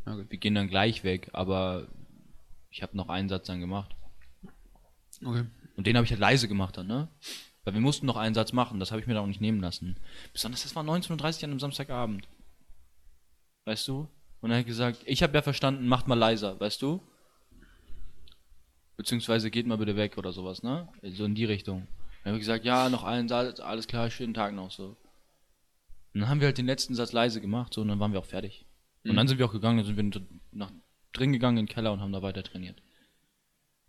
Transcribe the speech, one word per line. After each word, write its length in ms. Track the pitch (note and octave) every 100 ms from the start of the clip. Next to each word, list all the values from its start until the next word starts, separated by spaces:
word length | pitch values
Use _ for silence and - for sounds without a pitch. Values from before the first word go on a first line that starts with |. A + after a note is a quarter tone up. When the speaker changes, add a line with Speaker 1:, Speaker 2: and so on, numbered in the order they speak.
| -
Speaker 1:
ja, 80 | G#2
gut. 160 | G2+
Speaker 2:
Wir 80 | G2
gehen 160 | G#2 G#2
dann 120 | G2
gleich 360 | F#2+ A2 A2
weg, 260 | F#2 F#2 -
aber 540 | - F#2 F#2+ F#2 F2+ - - - - - - - - -
ich 100 | -
hab 140 | F#2+ G2
noch 140 | F2+
einen 200 | F2+ G2
Satz 160 | F#2+ -
dann 140 | F2+
gemacht. 360 | F2+ G2 G2 - - - - - - - - - _ _ _ -
Speaker 1:
Okay. 220 | C3 A#2+ A#2 - - -
Speaker 2:
Und 80 | G2+
den 100 | -
hab 80 | A#2
ich 40 |
halt 100 | A2+
leise 260 | G2+ C#3 A#2
gemacht 280 | G2+ F#2 -
dann, 100 | F#2
ne? 200 | A#2+ D#3+ - - - - _
Weil 120 | - G#2
wir 60 |
mussten 260 | B2+ C#3+ C3+
noch 100 | A2+
einen 160 | A2
Satz 180 | A2 G#2+
machen, 280 | B2 A#2+ G#2+
das 120 | F#2+
hab 80 | A2
ich 60 | A2
mir 80 |
dann 100 | A2
auch 40 | G2+
nicht 140 | G2
nehmen 200 | G#2+ A2
lassen. 380 | F2+ - F2+ - - - -
Besonders, 300 | - A2 B2+
das 120 | C#3+ -
war 60 |
neunzehn 300 | D3+ E3+ E3+
Uhr 60 | D#3+
dreißig 260 | D3+ D#3+
an 80 | D3
einem 80 | C#3
Samstagabend. 680 | C#3+ C3+ C#3+ B2 A#2+ G2+ - - - - - - - - - - _ _ _ _ -
Weißt 220 | A2 -
du? 200 | C3+ D3+ - - -
Und 80 | A2+
er 80 | A#2
hat 80 | A#2+
gesagt, 360 | A#2 B2 A2+ -
ich 160 | C3+
hab 140 | - D3
ja 80 |
verstanden, 440 | C#3+ C3+ C#3 C3+ B2
macht 200 | B2+ C#3
mal 100 | A#2+
leiser, 420 | A2+ A2+ G2+ F#2+
weißt 220 | G#2 -
du? 180 | C3+ F3+ - _ _ _ _ - - - - - - - - - _ - - _ _ -
Beziehungsweise 520 | G#2+ A#2+ A2+ A2+ A2
geht 160 | A2+ A#2
mal 120 | A2
bitte 180 | G#2+ G2+
weg 220 | G#2 -
oder 140 | F#2
sowas, 280 | F2+ F#2 F#2
ne? 240 | A#2 D3 E3+ -
So 220 | G2+ F#2 G#2
in 100 | G#2
die 100 | A2+
Richtung. 420 | G2+ - F#2 F#2+ - - -
Dann 100 | G2
hab 40 | G#2+
ich 40 |
gesagt, 220 | G#2 A2+ A#2
ja, 240 | B2 B2+
noch 140 | B2
einen 240 | F#2 A#2+ A#2
Satz, 320 | A#2+ B2 -
alles 280 | - A2+ A2+
klar, 220 | A#2+ A#2
schönen 240 | - B2
Tag 200 | A2+ G#2
noch, 180 | G2+ F#2
so. 240 | - F#2+ A2 _ _ _ _ _ _ _ _ - - -
Und 80 | G2+
dann 80 | G#2+
haben 120 | D3
wir 60 | C#3+
halt 100 | C3+
den 100 | B2
letzten 260 | C3 - B2
Satz 160 | A#2
leise 300 | A#2 A#2+ A2
gemacht, 320 | G2+ A2+ A#2+
so, 80 | -
und 60 | G#2+
dann 120 | G2+
waren 140 | G#2
wir 60 | F#2+
auch 60 | -
fertig. 400 | F#2+ G2 - - _ _ _
Und 80 | -
Speaker 1:
Mhm. 40 | G#2+
Speaker 2:
dann 120 | B2+
sind 100 | C3
wir 60 | B2
auch 60 |
gegangen, 260 | G#2 A2 A#2
dann 80 | G#2
sind 120 | G#2
wir 220 | G#2 G2
so 40 | F#2 - -
nach 200 | G#2+ G2 E2+ _ _ _
drin 220 | - C3
gegangen 240 | C3+ B2 A#2
in 80 | G#2+
den 80 |
Keller 180 | - A2
und 100 | G2+
haben 100 | G2+
da 100 | G2
weiter 220 | F#2+ F#2
trainiert. 380 | F#2 F#2 F2+ - _ _ _ _ _ _ _ _ _ _